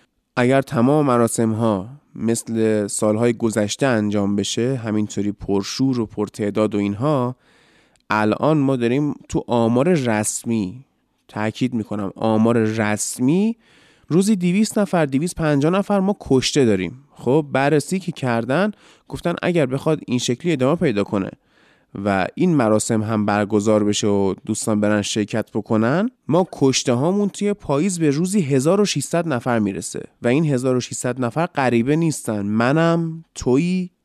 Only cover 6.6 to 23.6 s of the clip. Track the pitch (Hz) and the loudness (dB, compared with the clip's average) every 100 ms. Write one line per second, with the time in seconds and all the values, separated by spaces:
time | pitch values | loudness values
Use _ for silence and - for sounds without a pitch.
6.6 | 107 104 101 101 143 143 123 127 _ _ | 0 0 -2 0 0 0 -2 -6 _ _
7.6 | _ _ _ _ - 107 107 - 143 156 | _ _ _ _ -4 0 2 2 2 2
8.6 | 135 131 117 131 147 - - 160 - 120 | 2 2 0 0 -2 -6 -6 -4 0 2
9.6 | 113 120 180 170 123 107 107 - 117 113 | 2 2 2 2 2 0 -2 -4 -4 -2
10.6 | 92 123 - _ _ _ _ 104 110 - | -2 -8 -20 _ _ _ _ -6 -4 -2
11.6 | 127 120 104 104 98 - 110 110 113 117 | -2 -2 -4 -6 -6 -2 0 4 4 4
12.6 | 110 110 107 107 - - 127 180 220 226 | 0 0 -2 -2 -4 -2 0 2 0 -4
13.6 | _ _ _ _ - 160 202 202 175 190 | _ _ _ _ -2 2 2 2 2 0
14.6 | 220 220 196 175 147 135 175 - 156 143 | 0 0 0 0 0 0 -2 -2 0 2
15.6 | 156 190 196 202 190 208 - 131 - 151 | 2 0 0 0 0 -2 2 2 2 2
16.6 | 120 95 87 127 _ - 120 151 147 131 | 4 2 -2 -8 _ -8 0 0 0 0
17.6 | 143 151 - 190 185 - 127 117 117 147 | 2 2 0 -4 -6 -6 -2 -2 0 0
18.6 | 208 - - _ - - 170 170 - 170 | -2 -4 -16 _ -14 -6 -4 -2 -2 0
19.6 | 127 139 160 156 - 120 127 120 175 147 | 0 -2 -2 -2 -2 -2 -2 -2 -2 0
20.6 | 127 170 165 101 101 101 - - _ _ | 0 2 0 0 -2 -2 -4 -8 _ _
21.6 | _ _ _ - 101 98 - - 180 151 | _ _ _ -6 0 0 0 0 2 2
22.6 | 110 107 - 110 107 110 104 104 104 107 | 4 2 0 -2 0 0 0 0 2 2